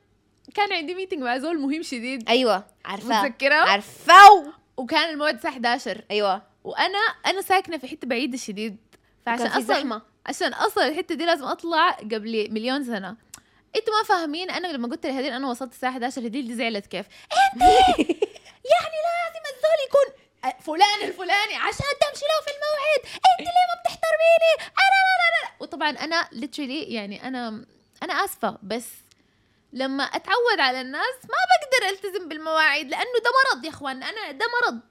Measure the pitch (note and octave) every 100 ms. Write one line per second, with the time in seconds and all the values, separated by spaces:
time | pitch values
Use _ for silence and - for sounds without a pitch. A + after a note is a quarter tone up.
0 | _ _ _ _ - - G#4 F4+ D4 F4+
1 | F#4+ F4 B3 B3+ D4+ E4+ C4+ D#4 E4+ B3
2 | A#3+ C4+ A3 A#3+ B3 F#3+ - _ - G3
3 | G3+ E4 C#4+ A#3 C4+ D4+ E4 G3+ - -
4 | C#4 F4+ G4+ G4+ C#4+ - _ - B3 D#4
5 | E4 D4+ D4+ A#3 E4 C4 A#3+ B3+ A#3+ F#3
6 | - G#3 G3+ F#3 - _ - - E4 G4+
7 | A4+ - - F#4+ - F#4+ F#4 D#4 C4 D4+
8 | B3 A#3+ C4+ B3+ - G3 A3 G3 _ _
9 | _ _ A#3+ A#3+ A#3 - A3+ D#4 C#4 A3
10 | _ _ - C#4+ D#4+ A#3+ A4 G4+ C#4 D#4
11 | F#4 C#4+ E4+ E4 B3+ D#4 E4+ D#4+ F4 -
12 | G#3+ A3 G#3+ A3+ G#3 G#3+ A#3+ C#4 B3 G#3+
13 | F#3+ A3+ _ - _ _ _ G#4+ G#4+ G#4+
14 | G#4+ F#4 D#4+ D#4 F#4 D4 F4+ C#4+ A#3+ D#4+
15 | D#4+ C4+ C4+ A#3+ C4+ A#3+ C4 - B3+ B3+
16 | A#3+ C4+ A#3 B3 A#3 A#3 A#3 G#3 - F#3
17 | G#3 - - D#5+ G5 F#5+ F5+ F#5+ F#5 E5+
18 | - - G#4 - - _ B4 E5+ D#5+ D#5+
19 | E5 F5 E5 D#5+ D5+ B4+ D#5 D#5+ C5 C#5
20 | B4+ - _ _ C4 - - D#4 G#4 G#4
21 | G#4 F4+ F4+ G4+ G#4+ C#4 F4 A4+ C#5 C#5
22 | D5 C5 D5 D#5 D5 C#5+ D5+ D5+ D5 C#5+
23 | - - F#5+ F5 E5 F5+ F5+ F5 F5 -
24 | E5 D#5+ E5 E5 E5 C#5 - - G5 G5
25 | F#5+ F#5 E5+ E5+ - - D4 C4+ D4+ C4+
26 | D4+ E4 - A3+ C#4 - C4 C#4+ - A3+
27 | G3+ G3+ C4 B3+ A#3 G#3+ - _ _ -
28 | E4+ D#4+ G4 - G#3+ A3 F#3+ A3+ A#3 -
29 | _ _ _ _ _ _ _ A#3+ C4 C4+
30 | C4 E4+ F4 G#4+ A#4+ F#4+ C4+ B3+ B3+ D4
31 | A4+ B4+ - C#5+ F#5 F5 C#5+ - G4 G4
32 | G4+ F#4 E4+ D#4 D#4+ D#4+ D#4 C#4+ C4+ D#4
33 | G#4+ A#4+ A#4 C5 C5+ D#4 D4+ - C#4 C4
34 | C#4 G#4+ F#4 C4+ A#4 A#4+ A#4 A#3 -